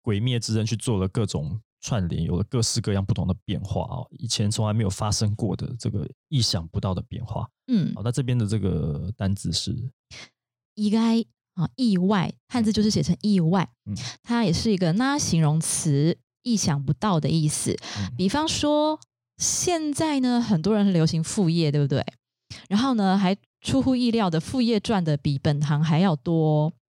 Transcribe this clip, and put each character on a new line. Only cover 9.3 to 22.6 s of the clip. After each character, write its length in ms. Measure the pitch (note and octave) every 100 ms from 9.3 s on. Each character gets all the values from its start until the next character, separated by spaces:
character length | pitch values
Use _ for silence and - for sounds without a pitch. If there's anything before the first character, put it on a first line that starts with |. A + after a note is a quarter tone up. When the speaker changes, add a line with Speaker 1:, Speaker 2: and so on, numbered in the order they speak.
Speaker 1:
字 200 | G2 E2+
是？ 240 | E2+ - - B2+ - _ - - _ _ _ _
Speaker 2:
意 180 | - G#3 A3
外， 280 | A3+ A3+ - _ _
啊， 140 | - D#3 -
意 200 | B3 F#3
外， 340 | F#3 G#3 - - _
汉 160 | B3
字 80 | G#3+
就 100 | G#3+
是 80 | G#3+
写 100 | -
成 160 | D#3 F3
意 180 | G#3+ G3
外。 300 | D#3+ F#3+ - _ -
Speaker 1:
嗯。 80 |
嗯。 20 | G2+ A#2+ -
Speaker 2:
它 180 | - A#3
也 100 | G#3
是 200 | E3 A3+
一 40 | F#3
个 140 | F3+
那 220 | F#3 C4 C#4+
形 240 | - E3
容 200 | D3+ D#3
词， 560 | - - E3 C#3 D#3 - _ _
意 140 | B3 A3
想 260 | - C#3+
不 100 | C3+
到 260 | D3+ G#3+ E3+
的 80 | C#3+
意 180 | D#3+ D3+
思。 300 | - - - - G#2+
Speaker 1:
嗯。 120 | F#2+ B2
Speaker 2:
比 120 | F#3+
方 200 | C#4+ D#4+
说， 500 | - D4 D4+ D4+ D#4 - _ _ -
现 560 | - - - E4+ D4+
在 260 | C#4+ D#4+ C#4
呢， 200 | B3+ A#3+
很 220 | A3+ F3+
多 120 | E3
人 100 | A3
很 80 | G3+
流 120 | F3
行 180 | D#3+ D#3+
副 280 | D#3+ - F3
业， 200 | E3+ D#3
对 100 | D3
不 60 | C#3
对？ 180 | C#3 - - _ _ - -